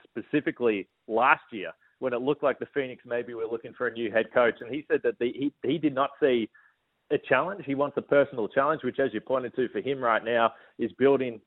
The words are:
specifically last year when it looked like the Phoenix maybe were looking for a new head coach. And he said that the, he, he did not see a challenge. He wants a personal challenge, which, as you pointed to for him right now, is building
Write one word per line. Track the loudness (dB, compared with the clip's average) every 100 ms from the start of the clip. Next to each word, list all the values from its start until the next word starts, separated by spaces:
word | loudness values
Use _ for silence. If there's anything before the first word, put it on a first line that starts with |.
specifically | _ -14 -4 -2 -2 0 0 0 -4 _ -4
last | 2 4 4 0
year | -10 -10 -12 _ _
when | -4
it | -2
looked | -2 0
like | 0 -2
the | -6
Phoenix | -6 -6 -10 -8
maybe | -6 -6
were | -8 -6
looking | -6 -10
for | -6 -6
a |
new | -4 -2
head | 0 0
coach. | 2 2 2
And | -8
he | -10 -2
said | 0 0
that | -2
the, | -4
he, | -2 -6 -4
he | -2 0
did | 0 0
not | -2 2
see | 2 2 0 -8 _ _ _ _ _
a | -4
challenge. | 2 0 0 -6 -6
He | -2
wants | -2 -2
a |
personal | 2 4 4 0 -2
challenge, | 0 2 0
which, | -4 -2
as | -2
you | -2
pointed | -4 -4 -2 -4
to | -2
for | -2
him | -4 -2
right | 2 2
now, | 2 2 2 0 -14 -6
is | -6
building | 2 2 4 0 -8